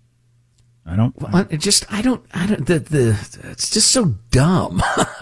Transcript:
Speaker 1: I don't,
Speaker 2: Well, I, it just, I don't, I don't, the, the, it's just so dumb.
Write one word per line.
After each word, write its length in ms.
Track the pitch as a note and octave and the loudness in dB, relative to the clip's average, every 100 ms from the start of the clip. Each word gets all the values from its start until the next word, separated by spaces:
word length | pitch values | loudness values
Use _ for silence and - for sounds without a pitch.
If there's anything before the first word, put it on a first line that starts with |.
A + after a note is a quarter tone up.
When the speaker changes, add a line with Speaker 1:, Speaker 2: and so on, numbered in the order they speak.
| _ _ _ _ _ _ _ _ - | _ _ _ _ _ _ _ _ -6
Speaker 1:
I 60 | F#2 | 0
don't, 180 | B2 - | 0 -2
Speaker 2:
Well, 160 | - F3 | -2 0
I, 100 | G3+ | 0
it 80 | D3+ | -2
just, 260 | G3 - - | 0 -2 -2
I 80 | G#3 | -2
don't, 240 | B3+ B3 - | -2 -2 -6
I 140 | - F#3+ | -4 -2
don't, 200 | G#3+ C#3 | 0 0
the, 120 | E3 | -2
the, 300 | - D3+ A#2 G2+ - - - | 0 2 2 0 -4 -16 -16
it's 180 | - - | -8 -4
just 220 | G#3+ - | 0 2
so 240 | C4 F#3 G2 - | 2 2 -2 0
dumb. 520 | A#2+ D3+ F3 - F2+ - - - - | 2 4 4 2 0 0 0 -2 -2